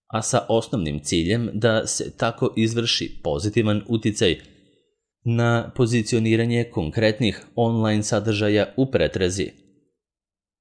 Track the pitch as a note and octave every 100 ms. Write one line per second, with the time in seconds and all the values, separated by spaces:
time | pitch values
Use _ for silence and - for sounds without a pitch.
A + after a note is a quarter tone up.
0 | _ A2 - A#2+ - A2+ - A#2+ D#2 D2
1 | - F2 E2 A#2 A#2 G#2 A#2 A2 - -
2 | - - A#2 - B2 - A2+ A#2 A#2 -
3 | - - E2+ D2 G#2 A#2 G#2+ G#2+ - A2+
4 | A2 G2+ G2 D2+ - _ _ _ _ _
5 | _ _ A#2 A#2 A#2 A#2 - - A#2+ A#2+
6 | G#2 A#2 A2 A2 A#2 A#2+ A#2 - D#2 A#2
7 | A2 G#2+ A2+ - - - A#2 A#2 A2 G#2+
8 | G#2 A2 G#2 G#2 G#2+ G#2 G2 - C3+ A2
9 | D#2+ - F#2 G2 - - _ _ _ _
10 | _ _ _ _ _ _